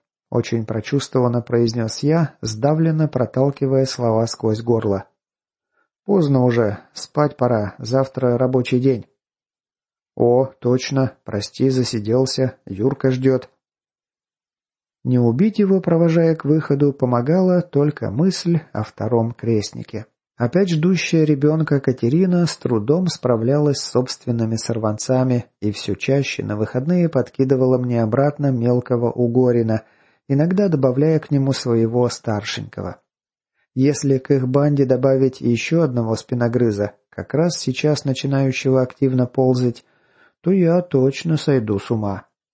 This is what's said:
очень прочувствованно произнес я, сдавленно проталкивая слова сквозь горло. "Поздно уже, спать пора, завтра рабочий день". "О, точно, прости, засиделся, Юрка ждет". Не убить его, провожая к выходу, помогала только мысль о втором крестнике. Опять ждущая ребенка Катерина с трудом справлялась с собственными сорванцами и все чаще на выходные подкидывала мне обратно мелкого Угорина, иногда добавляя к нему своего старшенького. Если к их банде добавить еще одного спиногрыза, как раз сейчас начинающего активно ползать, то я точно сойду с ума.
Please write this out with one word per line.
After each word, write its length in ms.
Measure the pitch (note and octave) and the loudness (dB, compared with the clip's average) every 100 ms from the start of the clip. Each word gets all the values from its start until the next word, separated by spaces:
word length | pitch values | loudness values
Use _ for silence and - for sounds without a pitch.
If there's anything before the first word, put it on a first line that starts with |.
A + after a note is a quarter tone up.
| _ _ - | _ _ -6
очень 340 | A#2+ - A#2 | -4 -2 -2
прочувствованно 800 | A2 A2+ - C#3+ - C3 B2 A#2+ | -4 -6 -2 -4 -2 0 0 0
произнес 560 | A2+ A#2+ A#2 A#2 A2+ - | 0 2 2 0 -4 -2
я, 380 | C#3+ E3 D3+ - | 0 0 0 -4
сдавленно 680 | A2+ G#2+ C#3 D#3 D#3+ D#3 D3+ | -10 -2 0 2 0 0 0
проталкивая 760 | C3 A#2 B2+ C#3 C#3 C3+ C3+ C3+ | 0 -2 0 0 0 0 0 0
слова 400 | - A#2+ A2+ A#2 | -2 0 2 0
сквозь 360 | - A2+ A2 | -2 -2 -2
горло. 440 | A#2 A2+ A2 G2 - _ _ _ _ _ _ _ _ _ | 0 0 0 -4 -6 _ _ _ _ _ _ _ _ _
"Поздно 400 | - G3+ D3 C3+ | -2 0 2 2
уже, 360 | B2 A#2+ G#2+ G2 - | 2 2 0 -2 -12
спать 440 | - - - D3 - | -18 -8 -2 -2 0
пора, 380 | B2 A#2 G2+ - | 0 0 -4 -8
завтра 580 | A2+ C3 C3+ - B2+ A#2+ | -4 -2 -2 -2 0 0
рабочий 420 | B2+ B2+ B2 B2+ | 0 0 0 0
день". 280 | C3 B2 - _ _ _ _ _ _ _ _ _ _ | 0 -2 -6 _ _ _ _ _ _ _ _ _ _
"О, 320 | - A#2+ B2 C3 | 0 2 4 0
точно, 680 | - B2 B2+ - C3+ C3 - | -4 -2 -2 0 -2 -2 -4
прости, 460 | - G2+ - - C3 | -10 -8 -8 -2 0
засиделся, 840 | B2+ A#2+ A#2 G#2 B2 C3 - C3 - - | 0 -2 -4 0 0 0 0 -4 -4 -12
Юрка 440 | G2 A#2+ C3+ C3+ | -4 -2 0 0
ждет". 400 | B2+ C3 C3 - _ _ _ _ _ _ _ _ _ _ _ _ _ _ _ | 0 2 0 -2 _ _ _ _ _ _ _ _ _ _ _ _ _ _ _
Не 160 | B2+ B2 | -2 2
убить 400 | A#2+ A#2+ G#3+ G#3 | 2 2 0 2
его, 220 | G3+ F#3+ | 2 2
провожая 540 | F3 E3 E3+ E3 E3 D#3+ | 2 2 2 2 2 0
к 80 | |
выходу, 480 | C#3+ D#3 - C#3+ C#3+ | 0 0 0 0 0
помогала 680 | C3 B2 A#2+ B2+ F3+ F#3 F3+ | 0 0 0 0 2 2 2
только 480 | F3 C#3+ D3 - G#2+ | 0 0 0 -2 -4
мысль 500 | G#2+ F#3 F3+ F3 E3 - | 0 0 0 -2 -2 -2
о 100 | G#2 | -8
втором 500 | G#2+ - G#2+ A#2 A2+ | -8 -6 -2 0 0
крестнике. 760 | A#2 A2 A2 G#2 A#2+ A2 G#2+ - _ _ - | -4 -2 -2 -2 -10 -12 -14 -14 _ _ -6
Опять 340 | A#2+ F3 G3 | -2 0 0
ждущая 540 | D#3+ F3 F3 - E3 | 0 2 0 0 2
ребенка 560 | D#3 C#3+ D3 D#3+ D3+ C#3+ | 2 2 2 2 0 0
Катерина 640 | C3+ B2+ A#2 D#3 F#3 F3 E3+ | 0 -2 0 2 2 2 0
с 100 | - | -2
трудом 500 | - A#2 G#2+ D#3+ F#3 | -2 -2 0 0 0
справлялась 720 | - - A2+ A2+ D3 D3 C#3 | -2 0 0 2 2 2 0
с 120 | - | -2
собственными 640 | B2 B2+ - - A#2 A2 A2+ | -2 -2 -6 -6 -2 -2 -2
сорванцами 920 | - A2+ A2 G#2+ - B2+ C3 A#2+ - - | -4 -2 -2 -4 -2 0 2 0 -4 -6
и 100 | G#2+ | -6
все 240 | G2+ - | -4 -6
чаще 480 | G2 - C#3 C3+ - | -6 0 0 0 -6
на 140 | G#2 G#2 | -6 -4
выходные 520 | G#2+ B2+ C#3 F3+ E3+ | -4 -2 0 0 2
подкидывала 680 | C3+ B2 - C3 C3 B2+ B2+ | 0 -2 0 0 2 2 0
мне 240 | B2 A#2+ | 0 -2
обратно 480 | A2 B2 C#3+ C#3+ C#3+ | 0 0 0 0 -2
мелкого 640 | B2+ A#2+ B2 - B2 A#2 | 0 0 0 0 -2 -2
Угорина, 720 | - A#2+ A#2+ B2+ A#2+ A2+ A2 - _ _ _ - | -2 0 2 2 2 0 -2 -6 _ _ _ -4
иногда 420 | C#3 D#3+ F#3 G3+ | 0 0 0 0
добавляя 520 | D3+ C3 B2+ D#3 D#3 | 2 0 2 2 0
к 100 | - | 0
нему 220 | C#3+ C3+ | 0 0
своего 560 | C3 B2+ A#2 A2+ A#2+ A#2+ | -2 0 0 0 0 -2
старшенького. 920 | - - G#2 G#2+ - G#2 - F#2+ - _ _ _ _ _ _ _ C3 | -2 -6 -6 -6 -10 -10 -10 -12 -12 _ _ _ _ _ _ _ 0
Если 420 | C#3 C#3 C#3 C3 | 0 2 0 0
к 140 | - | 2
их 160 | C#3 B2+ | 0 2
банде 360 | C#3 D3 C#3+ C3 | 2 2 2 2
добавить 540 | B2+ C3+ C3+ C3 - | 2 2 2 2 0
еще 420 | A#2+ A#2 - E3 | -2 -2 0 0
одного 340 | D#3 B2 A2+ A2 | 0 0 -2 -2
спиногрыза, 800 | - B2 A#2+ A#2+ A#2+ G2+ G#2 - _ | -4 -2 0 2 2 0 -4 -6 _
как 220 | - F2+ | -14 -6
раз 220 | C#3 E3+ - | 0 0 -2
сейчас 480 | - B2+ D3+ D3 | -6 -2 0 0
начинающего 800 | C#3+ B2+ C#3 C#3 C3+ B2+ C3+ C3 | -2 -4 -2 0 0 0 2 2
активно 440 | B2+ - C3+ B2+ B2 | 0 0 0 2 0
ползать, 580 | - C3 B2+ B2 A#2 _ _ _ _ _ _ | 2 2 4 0 -4 _ _ _ _ _ _
то 100 | E3 | 0
я 320 | G3 E3+ F3 | 2 4 2
точно 540 | F3 C3+ C3 C3+ E3 D#3 | 0 2 2 0 -2 -2
сойду 420 | - C3+ G#2+ G2 | 2 0 0 -4
с 140 | - | -2
ума. 340 | A2+ G#2 G2 - _ _ | -4 -4 -6 -12 _ _